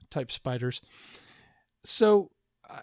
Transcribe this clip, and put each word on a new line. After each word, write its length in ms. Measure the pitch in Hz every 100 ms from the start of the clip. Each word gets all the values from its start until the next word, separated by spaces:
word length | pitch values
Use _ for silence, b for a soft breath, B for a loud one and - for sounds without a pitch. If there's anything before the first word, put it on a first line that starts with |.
| -
type 220 | 151 127
spiders. 480 | - 131 123 123 - - b b b b b b b b _
So, 480 | - - 214 208 180 _ _ _ -
uh, 120 | -